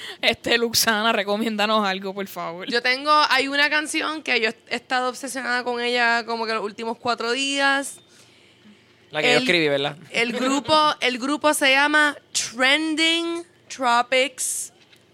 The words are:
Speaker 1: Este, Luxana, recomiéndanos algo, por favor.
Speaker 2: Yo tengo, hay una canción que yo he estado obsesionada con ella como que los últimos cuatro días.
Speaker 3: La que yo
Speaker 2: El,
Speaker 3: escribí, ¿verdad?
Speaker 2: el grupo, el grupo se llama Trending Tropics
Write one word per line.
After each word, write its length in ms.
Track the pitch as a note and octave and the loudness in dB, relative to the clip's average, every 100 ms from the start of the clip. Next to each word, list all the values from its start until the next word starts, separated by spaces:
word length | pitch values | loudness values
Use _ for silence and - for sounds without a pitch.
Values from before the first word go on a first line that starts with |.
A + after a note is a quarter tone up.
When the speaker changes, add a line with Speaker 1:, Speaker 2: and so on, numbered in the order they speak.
| - - | -18 -4
Speaker 1:
Este, 360 | G#3+ A#3 A#3+ A#3+ | -2 0 0 0
Luxana, 560 | A#3 A3+ - G#3 A3+ | 2 0 2 2 2
recomiéndanos 720 | A3+ G3+ G#3 A#3 G#3 G#3 A3 G3 | 0 0 -2 -2 -2 0 2 0
algo, 260 | F#3+ G3 | -2 -6
por 140 | G3 G3 | -8 -8
favor. 420 | F3 E3+ E3+ F#3+ | -8 -10 -8 -4
Speaker 2:
Yo 120 | A#3+ | 0
tengo, 300 | B3 C4 D4 D4+ C#4+ | 0 0 4 4 4
hay 180 | C4 C#4 | 2 0
una 220 | C#4+ D4 | 2 2
canción 520 | D4+ D#4 D#4+ D4 D#4 | 2 -2 -4 -4 -4
que 180 | - B3 | -2 0
yo 80 | A3 A3 - | 0 -4 -8
he 60 | A#3 | -8
estado 340 | - B3+ B3+ | -4 -2 -2
obsesionada 540 | A#3+ C4+ B3+ B3 B3 | -6 -10 -8 -4 -4
con 160 | A#3+ A#3+ | -2 -4
ella 440 | A#3+ B3 A#3 A#3 A3+ | -2 0 2 0 -2
como 200 | A#3 A3 | -4 -4
que 80 | |
los 100 | A3 | -4
últimos 340 | G3+ G#3 A3+ A#3 | -6 -8 -8 -6
cuatro 340 | A#3+ A3+ A#3 | -4 -4 -2
días. 680 | B3+ C#4 C#4 C#4 C#4 C4+ - _ - - _ - _ - - _ _ _ | -2 -2 0 0 0 -4 -12 _ -20 -20 _ -20 _ -20 -20 _ _ _
Speaker 3:
La 100 | D3+ | -2
que 60 | B3 | 2
yo 60 | B3 | 2
Speaker 2:
El, 60 | |
Speaker 3:
escribí, 240 | B3+ F3 D3+ | 4 2 2
¿verdad? 280 | C#3 C#3+ D3 - | 0 -2 -6 -6
Speaker 2:
el 220 | - A#3+ | -2 -2
grupo, 420 | A#3+ C4 C#4 - D#4 D4+ - | 0 0 0 2 4 4 2
el 180 | B3 B3+ | -2 -2
grupo 340 | C4 D4 D4+ | -4 0 0
se 180 | D4 C#4 | 2 4
llama 460 | C4+ D4 D4+ D4 C#4+ _ | 4 4 4 2 -2 _
Trending 1120 | - - A3+ B3+ D4 D#4+ D4+ D#4+ E4 E4+ E4+ - _ - | -6 -6 0 2 2 0 0 0 0 -2 -6 -10 _ -16
Tropics 1040 | - B3+ A#3+ A#3+ C4 C4 - - - - _ _ _ _ | -4 0 2 2 2 0 -2 -6 -6 -10 _ _ _ _